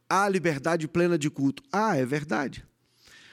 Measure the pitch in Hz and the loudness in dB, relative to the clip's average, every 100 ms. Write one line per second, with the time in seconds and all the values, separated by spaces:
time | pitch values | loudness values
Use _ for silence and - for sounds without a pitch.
0 | - 185 202 185 165 139 165 170 156 170 | -2 0 2 2 0 0 0 -2 0 0
1 | 175 170 151 - 139 - - 196 220 147 | 2 2 -2 0 -2 -2 -6 -2 0 0
2 | 123 147 147 220 247 - - _ _ _ | 0 -2 -2 -4 -4 -8 -20 _ _ _
3 | - - - | -20 -20 -20